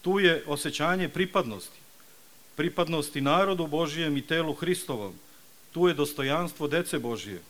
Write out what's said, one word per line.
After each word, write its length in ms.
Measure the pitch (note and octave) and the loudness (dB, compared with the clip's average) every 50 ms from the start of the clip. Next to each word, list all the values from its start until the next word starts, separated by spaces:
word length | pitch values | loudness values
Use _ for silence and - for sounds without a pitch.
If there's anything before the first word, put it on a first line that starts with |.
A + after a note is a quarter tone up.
Tu 180 | - F3 F#3+ G3+ | 0 2 2 6
je 240 | G3 F3 E3 D3 - | 6 6 4 4 0
osjećanje 600 | D#3 D3 C#3 - - - - D3 E3+ F3+ F#3+ F3+ C#3+ | -4 -4 -2 -2 -4 -2 0 0 2 2 0 0 -2
pripadnosti, 680 | - E3 F#3+ F#3 - G3 D#3 A#2 G#2+ F#2+ - - - - - - - - - - - - - - - - - - - | 0 -2 -2 2 2 0 0 0 -6 -10 -12 -16 -18 -20 -20 -20 -20 -20 -20 -20 -20 -20 -20 -20 -20 -20 -20 -14 -4
pripadnosti 640 | - D3+ F3 - - F3 D#3+ E3 D#3 D3 - - D3 | -2 -2 -2 0 -2 -2 0 0 -2 -2 -2 -4 0
narodu 460 | C3+ C#3 D#3 F3+ G3 G3 F#3+ F3+ E3 | 2 4 4 4 4 2 2 -2 -2
Božijem 500 | D3+ D3 D#3+ E3+ D3 D3 E3 E3 D#3 C#3+ | -2 0 0 0 0 -2 -2 -2 0 0
i 40 | C#3 | -2
telu 320 | B2+ - D#3+ E3 E3 D#3 C#3 | 0 0 0 0 0 -2 -4
Hristovom. 600 | - F3 E3+ F3+ F3 - - C3+ A2 G#2 F#2+ F2 - - - - - - - - - - - | -4 -2 -2 -2 -2 -2 -6 -6 -6 -6 -8 -10 -14 -20 -20 -20 -20 -20 -20 -20 -20 -20 -10
Tu 160 | - E3 F3+ | 0 2 4
je 60 | F3+ E3 | 4 4
dostojanstvo 760 | C#3+ D3 D3 - - C3+ C3+ C#3+ E3 F3 E3 - - D3+ | 2 0 0 0 -2 0 0 0 0 0 -4 -4 -4 -2
dece 320 | C#3+ D3 E3+ F3 - - D3 | 0 0 0 0 0 -4 -2
Božije. 420 | A#2+ A#2+ A#2 G#2+ - G#2 F#2+ F2 - - | -2 -2 -4 -4 -6 -10 -12 -12 -14 -16